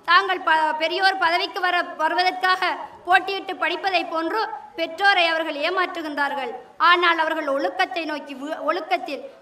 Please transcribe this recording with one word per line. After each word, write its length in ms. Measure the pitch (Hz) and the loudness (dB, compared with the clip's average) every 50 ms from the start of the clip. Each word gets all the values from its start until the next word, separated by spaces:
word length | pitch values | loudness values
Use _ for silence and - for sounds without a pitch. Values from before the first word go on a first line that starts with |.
| - 330 | 0 4
தாங்கள் 320 | 339 370 392 381 370 359 - | 4 4 4 4 0 -2 2
ப-, 260 | 339 311 311 311 311 302 311 | 2 4 4 4 2 0 0
பெரியோர் 380 | 320 330 349 392 381 381 381 381 359 | 0 -2 0 2 2 2 2 4 2
பதவிக்கு 380 | 330 339 359 392 - - 403 359 | 2 2 0 -2 -2 -4 -2 0
வர, 160 | 359 359 349 | 0 2 0
வருவதற்காக 880 | 339 349 - - 311 320 339 359 359 370 370 370 370 370 370 370 370 349 285 - - - - - - 349 | 0 -2 -4 -2 -2 0 2 2 2 0 0 2 2 2 2 2 2 -2 -2 -4 -8 -12 -14 -12 0 4
போட்டியிட்டு 480 | 359 381 - 381 392 381 381 - 370 - 330 | 4 4 4 2 -4 -6 -6 -8 -6 -2 -2
படிப்பதை 380 | 311 349 349 - 392 370 330 320 - 339 | -2 -2 -2 -2 0 0 0 -2 -2 -4
போன்று 300 | 320 330 330 392 440 415 - - - - - - 339 | -4 -2 -2 -2 -2 -2 -4 -6 -10 -14 -14 -6 -6
பெற்றோரை 480 | 330 320 320 - 392 392 403 370 339 330 320 | -6 -6 -2 2 2 4 4 4 4 2 2
அவர்கள் 260 | 320 320 320 294 285 294 339 | 0 -2 -4 -4 -2 -2 -2
ஏமாற்றுகின்றார்கள். 840 | 370 370 359 349 - 349 311 311 285 285 285 277 262 254 254 233 233 - - - - _ 302 339 | 0 0 -2 -2 -4 -6 -8 -6 -4 -2 -2 -2 -2 -4 -6 -6 -8 -12 -16 -18 -4 _ 4 4
ஆனால் 300 | 349 349 359 339 339 330 320 | 6 6 4 2 2 2 0
அவர்கள் 280 | 320 320 320 311 285 269 277 | 0 -2 -2 -2 -2 -2 0
ஒழுக்கத்தை 480 | 320 339 - 381 370 370 370 349 320 302 | -2 -2 0 -2 -2 -2 -2 -6 -6 -4
நோக்கி 240 | 302 285 285 285 277 | -6 -8 -8 -10 -12
வீ-, 240 | 247 277 302 311 - 285 294 | -12 -8 -8 -8 -4 -2 -2
ஒழுக்கத்தில் 560 | 320 392 - - 370 339 359 330 277 247 - - - - | -2 -2 -2 -2 -2 -2 -2 -6 -8 -10 -10 -14 -18 -18